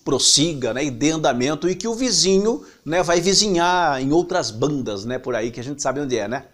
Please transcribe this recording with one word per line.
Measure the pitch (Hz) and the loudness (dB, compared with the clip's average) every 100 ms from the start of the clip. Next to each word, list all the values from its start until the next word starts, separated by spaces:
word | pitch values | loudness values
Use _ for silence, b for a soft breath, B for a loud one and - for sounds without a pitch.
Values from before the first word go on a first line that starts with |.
prossiga, | - 131 - 139 165 143 120 | -2 2 4 4 2 0 -4
né, | 120 | -2
e | 147 | -4
dê | 117 143 | 0 0
andamento | 160 151 123 131 151 170 | 2 0 2 0 0 -2
e | 185 | -2
que | 226 | -4
o | |
vizinho, | 226 254 190 180 190 214 277 B B | -2 0 2 4 4 2 -2 B B
né, | 139 170 | -2 0
vai | 170 175 | 2 2
vizinhar | 175 190 214 175 175 180 165 131 | 2 2 2 2 2 2 2 0
em | 135 | 2
outras | 160 175 180 117 | 2 2 -2 -4
bandas, | 110 151 147 113 101 | -2 -2 -2 -4 -6
né, | 113 127 | -6 -6
por | 127 117 | -4 -2
aí, | 120 | -4
que | 120 | -6
a | |
gente | 123 143 | -10 -6
sabe | 135 131 | -4 -4
onde | 143 117 | -2 -2
é, | 110 | -2
né? | 131 127 | -6 -10